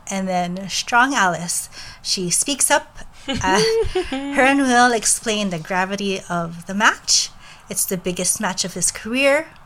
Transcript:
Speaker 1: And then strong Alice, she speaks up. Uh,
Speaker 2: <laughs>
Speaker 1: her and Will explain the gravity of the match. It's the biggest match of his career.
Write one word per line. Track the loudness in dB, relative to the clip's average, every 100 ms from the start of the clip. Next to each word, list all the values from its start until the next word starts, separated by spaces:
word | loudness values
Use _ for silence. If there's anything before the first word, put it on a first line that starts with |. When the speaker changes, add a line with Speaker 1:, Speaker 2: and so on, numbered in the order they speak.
| -8
Speaker 1:
And | -6 -2
then | -2 -2 -4 -6
strong | -6 0 4 4
Alice, | 4 2 0 -4 -6 -6 -12 -18 -12
she | -6 -4 0
speaks | -2 0 0 2
up. | 2 0 -10 -18 -14 -6
Uh, | -2 2 2
Speaker 2:
<laughs> | 4 2 0 0 -2
Speaker 1:
her | -4 -2 2
and | 4 4
Will | 4 6 4
explain | 4 0 0 -2 -2 -2
the | -4
gravity | -2 -2 -2 -2 -2 -4 -4
of | -4 -4 -8 -8
the |
match. | 2 2 2 0 0 0 -8 -20 -20 -8
It's | -6
the | -2 -2
biggest | -4 -2 -2 -2
match | -2 -2
of | -6
his | -2 -4
career. | -4 -4 2 4 4 0 -12